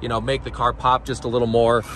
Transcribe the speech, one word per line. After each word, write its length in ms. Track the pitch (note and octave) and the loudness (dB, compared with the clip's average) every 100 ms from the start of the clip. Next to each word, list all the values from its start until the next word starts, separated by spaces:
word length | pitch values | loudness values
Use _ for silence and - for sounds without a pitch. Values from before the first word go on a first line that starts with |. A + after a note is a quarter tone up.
you 80 | B2 | -4
know, 120 | A2+ | -4
make 240 | A#2 C3+ | -2 -4
the 60 | B2+ | -4
car 220 | - B2 | -2 -2
pop 320 | B2 B2+ B2+ | 0 2 2
just 200 | - B2 | 0 -6
a 40 | B2 | -2
little 200 | B2 A#2 | 0 2
more. 340 | A2+ A#2 A#2 G#2+ | 4 4 4 0